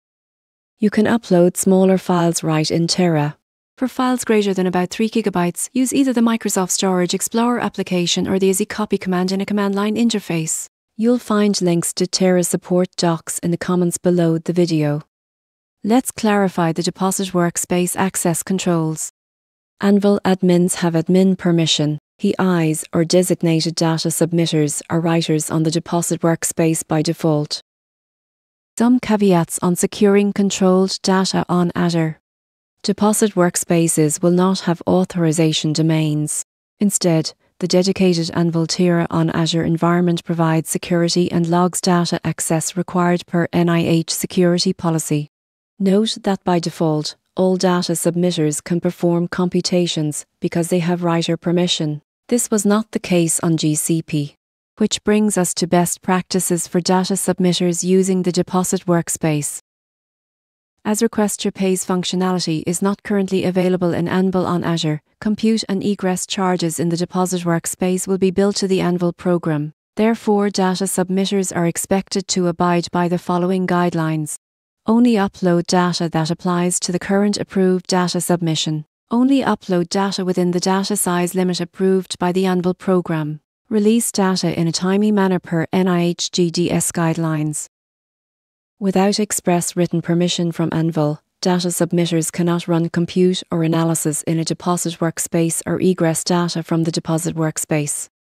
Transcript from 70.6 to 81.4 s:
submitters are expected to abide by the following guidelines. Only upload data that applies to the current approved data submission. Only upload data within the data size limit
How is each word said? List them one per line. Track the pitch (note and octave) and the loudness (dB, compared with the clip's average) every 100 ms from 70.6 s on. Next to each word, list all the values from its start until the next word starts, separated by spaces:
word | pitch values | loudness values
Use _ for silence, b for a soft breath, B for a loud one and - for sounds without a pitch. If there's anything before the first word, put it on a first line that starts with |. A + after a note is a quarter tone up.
| F#3 F3+ | 0 0
submitters | F#3+ - F3+ F#3+ F#3+ G3 F#3 F3 | -2 -2 -2 0 0 0 -2 -2
are | E3+ | -2
expected | - - G3 - G3 - | -2 -2 -2 -2 -6 -2
to | F#3 F3 | -2 -2
abide | E3 F3+ F3 E3+ | 0 0 0 0
by | F3 F3 | -2 -2
the | F3 | -2
following | - F3 F3 F#3+ F3+ | -2 -2 0 0 0
guidelines. | F3 F3 E3+ D#3+ D#3 D3+ - _ _ _ _ - | 0 0 0 -2 -2 -6 -10 _ _ _ _ 0
Only | A#3 B3 | 4 4
upload | G#3+ G3 - F3+ E3+ E3+ | 4 0 0 0 2 2
data | F3+ F3+ E3 E3+ | 2 2 0 -2
that | E3 D#3+ | -2 -2
applies | E3+ F3+ F3 F3 F3 | -2 -2 0 0 -2
to | - | -4
the | F3 | -4
current | - G3 G#3 G3+ | 0 2 2 0
approved | - G3 F#3 F#3 - | -2 0 2 2 0
data | F#3+ F3 F3 | 0 0 -2
submission. | - F3 E3 D#3 E3 D3+ - _ - | -2 0 0 -2 -2 -4 -8 _ -4
Only | A#3 C4 C#4 | 0 4 2
upload | A3 G#3+ - F3+ F3 | 2 -4 0 -2 0
data | G3 G3 F#3+ | -2 -2 -2
within | F#3 F#3 F3 | -2 0 0
the | F3 | 0
data | F#3+ F#3+ G3 G3+ | 0 0 0 -2
size | F#3 F3 F3 | 0 0 0
limit | F#3 | 0